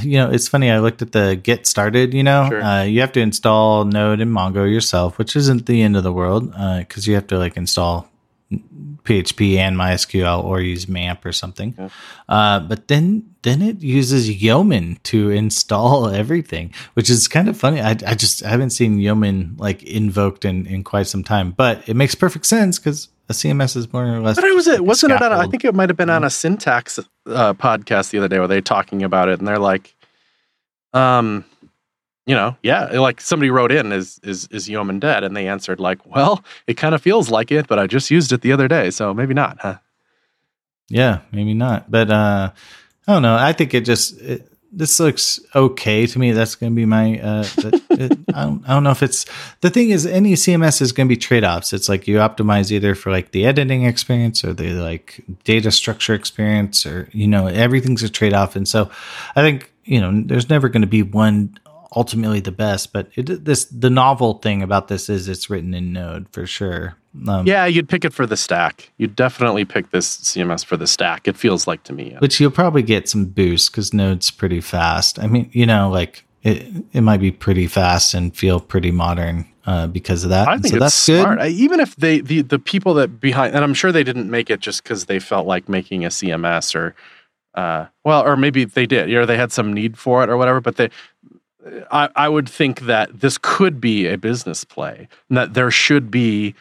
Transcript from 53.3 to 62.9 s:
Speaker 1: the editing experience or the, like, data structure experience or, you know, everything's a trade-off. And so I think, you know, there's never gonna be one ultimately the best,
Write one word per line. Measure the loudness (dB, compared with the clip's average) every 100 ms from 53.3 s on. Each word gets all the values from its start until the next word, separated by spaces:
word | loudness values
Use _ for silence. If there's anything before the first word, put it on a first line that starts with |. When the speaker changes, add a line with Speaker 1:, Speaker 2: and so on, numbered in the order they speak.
Speaker 1:
the | 0 2
editing | 2 0 0
experience | 0 0 -2 0 0 -2 -6
or |
the, | -6 -6
like, | -4 -6 -8 -12 -20 -18 -8
data | 0 2 4
structure | 2 0 -4 -2
experience | -2 -4 -4 0 0 0 -2 -4
or, | -8 -8
you | -2 2
know, | 2 2
everything's | 2 2 2 0 -2
a | -2
trade-off. | 0 2 2 0 -2
And | -2
so | 0 -2 -6 -18 -16 -4 2
I |
think, | 2 0 -8 _ -2
you | 0
know, | 2 0
there's | 0 -2 2
never | 2 2
gonna | 2 2
be | 2
one | 0 2 2 2 -2 -8 _ -20 -10
ultimately | -6 -4 -2 -2 -4
the | -6
best, | -6 -4 -4 -6